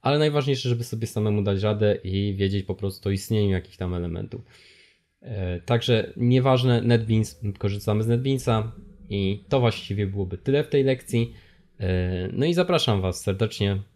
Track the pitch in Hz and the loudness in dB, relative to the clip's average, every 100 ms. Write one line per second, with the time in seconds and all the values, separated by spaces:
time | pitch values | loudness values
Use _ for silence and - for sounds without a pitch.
0 | 131 147 151 147 139 131 127 120 117 113 | 2 2 2 2 0 -2 0 -2 -2 -6
1 | 110 - 107 104 101 98 107 104 104 101 | -4 -2 0 2 0 0 0 2 2 0
2 | 95 95 101 98 98 101 95 95 98 - | -2 -2 -2 0 0 0 -4 -6 -6 -4
3 | 101 98 - 110 101 95 - - 92 90 | -2 -2 0 0 2 0 -4 -8 -4 -4
4 | 87 85 101 - - - - - _ _ | -4 -6 -8 -12 -16 -20 -20 -20 _ _
5 | _ _ - 104 92 87 - 120 117 117 | _ _ -12 -6 -4 -6 -2 -2 2 0
6 | - - 120 127 131 127 127 120 113 117 | 0 0 2 4 4 4 4 2 4 2
7 | 110 110 107 - 104 98 104 101 - 107 | 4 0 0 -4 -8 -4 -4 -4 0 0
8 | 110 120 135 135 123 113 110 - - - | 2 0 0 0 2 0 0 -10 -20 -20
9 | - 101 95 98 - 135 120 107 - 101 | -6 -2 -2 -2 0 2 2 0 -6 -4
10 | 98 98 92 95 - 139 151 143 135 131 | -2 -2 -6 -6 0 0 2 2 2 0
11 | - 117 117 - - _ _ _ 95 92 | 0 -2 -2 -6 -20 _ _ _ -2 0
12 | 90 92 92 - 151 170 - 165 - 104 | 0 -2 -4 -2 0 2 2 2 2 0
13 | 92 87 - 95 110 - 101 98 98 | 0 -2 -4 -2 -2 0 -2 -2 -6